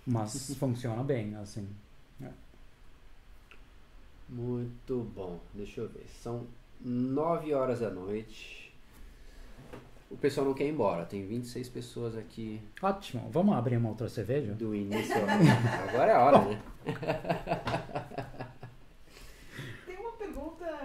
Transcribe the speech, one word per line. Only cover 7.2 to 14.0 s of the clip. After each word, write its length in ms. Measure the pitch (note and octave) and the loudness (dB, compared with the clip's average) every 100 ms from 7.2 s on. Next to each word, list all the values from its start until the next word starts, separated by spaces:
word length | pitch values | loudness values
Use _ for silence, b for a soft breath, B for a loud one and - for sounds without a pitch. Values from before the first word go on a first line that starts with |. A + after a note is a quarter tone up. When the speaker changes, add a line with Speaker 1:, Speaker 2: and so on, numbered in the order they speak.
| D#3+ E3 D#3 | 2 2 2
Speaker 2:
horas 280 | C#3+ C3 A2+ | 2 2 2
da 100 | A2 | -2
noite. 760 | F2+ F#2 G#2+ A2+ - - - - - - B B B B B B B - - - - - | -2 -4 -4 -6 -12 -14 -16 -18 -20 -20 B B B B B B B -14 -16 -16 -18 -14
O 80 | C3 | 0
pessoal 300 | C#3+ C#3+ C#3 | 2 4 2
não 80 | |
quer 100 | C3+ C#3+ | 2 2
ir 40 | |
embora. 340 | D#3 G2+ F2 | 2 2 2
Tem 220 | E2+ G2+ G2 | -2 -6 -4
vinte 180 | A#2 | -4
e 40 | A#2+ | -4
seis 200 | B2 A#2+ | -6 -8
pessoas 480 | B2+ A#2+ A#2+ A#2 A2 | -8 -8 -6 -4 -6
aqui. 460 | G#2+ - A2 G#2+ G#2+ - | -8 -8 -8 -8 -10 -2
Speaker 1:
Ótimo. 480 | F#3+ G3+ - - - | 0 0 -4 -6 0
Vamos 260 | C#3+ G3+ C#3 | 4 6 6
abrir 200 | B2 A#2 | 4 4
uma 120 | A2+ | 2
outra 180 | A2+ | 0